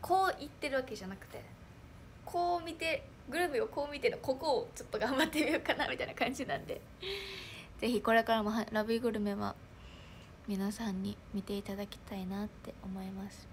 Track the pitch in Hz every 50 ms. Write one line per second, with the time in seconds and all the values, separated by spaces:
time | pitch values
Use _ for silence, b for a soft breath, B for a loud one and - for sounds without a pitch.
0 | - - 339 381 381 370 - - 277 294 - - - 294 269 269 262 254 226 208
1 | 190 185 196 196 - - - - - - - - - - - - - - - -
2 | - - - - - - - 349 349 349 349 349 330 339 330 330 330 330 311 -
3 | - - - - - - 254 330 359 339 285 233 220 220 - 302 285 294 294 277
4 | 285 - - - - - 262 262 - 311 269 214 - - - - - - - 220
5 | 214 240 269 262 311 311 311 302 302 254 320 - - - 285 - - - 131 -
6 | - - - - 175 - - - - - 139 - - - - - - - - B
7 | B B 392 B B B B B B B B B B B - - - 226 240 202
8 | - 226 226 226 226 226 226 220 214 208 220 226 214 - 220 214 214 220 233 226
9 | 247 233 220 220 208 202 196 208 - - - - - - - B B B B B
10 | B B B B B B B - - - 202 190 196 202 214 - 233 214 190 190
11 | 190 202 208 - - - - 202 190 - 208 202 202 - 196 196 202 202 - -
12 | - - 208 196 185 185 196 202 208 214 - - - - - - - 190 190 190
13 | 190 190 190 190 196 202 - - - -